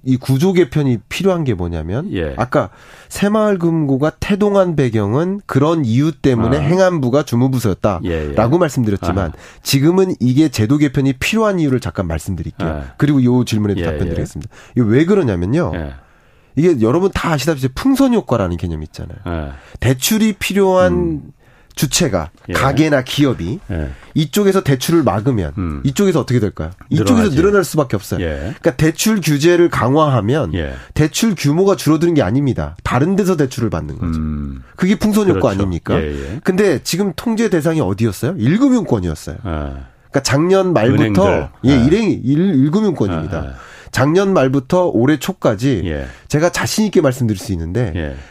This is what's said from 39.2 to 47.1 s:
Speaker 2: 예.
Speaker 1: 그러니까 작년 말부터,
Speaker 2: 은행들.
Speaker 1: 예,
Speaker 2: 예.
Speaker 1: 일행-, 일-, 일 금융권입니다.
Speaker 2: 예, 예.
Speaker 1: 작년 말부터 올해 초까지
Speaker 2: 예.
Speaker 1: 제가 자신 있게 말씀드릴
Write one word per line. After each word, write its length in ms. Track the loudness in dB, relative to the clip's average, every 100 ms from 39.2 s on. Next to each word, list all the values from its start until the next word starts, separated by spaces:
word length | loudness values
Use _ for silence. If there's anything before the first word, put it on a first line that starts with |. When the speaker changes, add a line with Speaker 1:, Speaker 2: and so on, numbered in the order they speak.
| -8 -10
Speaker 2:
예. 380 | -6 -6 -6 -10 -16 _ _ -4
Speaker 1:
그러니까 80 |
작년 480 | 0 0 2 2 2
말부터, 300 | 0 2 2
Speaker 2:
은행들. 480 | 2 2 2 0 -4 -4 2
Speaker 1:
예, 60 |
Speaker 2:
예. 140 | 4 4
Speaker 1:
일행-, 360 | 2 2 -2
일-, 320 | 0 0 2 2
일 160 | 2
금융권입니다. 720 | 2 0 0 -2 -2 -4 -6
Speaker 2:
예, 60 | -8
예. 20 | -12 -20 -20 -8
Speaker 1:
작년 420 | -2 2 2 2
말부터 540 | 2 2 0 0 0 2
올해 320 | 0 0 -2
초까지 640 | -4 -2 -2 0 0 -2 -2
Speaker 2:
예. 220 | -6 -8 -14 -4
Speaker 1:
제가 220 | 0 0
자신 340 | -2 -4 -2 0
있게 160 | 2
말씀드릴 380 | 2